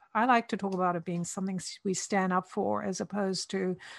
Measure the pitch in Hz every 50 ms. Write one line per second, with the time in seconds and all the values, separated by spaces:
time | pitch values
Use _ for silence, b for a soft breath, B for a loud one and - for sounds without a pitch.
0 | _ _ - 220 226 254 247 233 233 - - 196 - 196 190 180 185 180 175 175
1 | 170 - 175 170 170 - - - 190 196 190 185 - - - - - 202 185 -
2 | - - 214 196 185 185 185 185 180 - - 214 196 202 208 208 208 202 185 -
3 | 208 - 196 202 202 190 190 175 - - - 190 190 185 185 180 B B B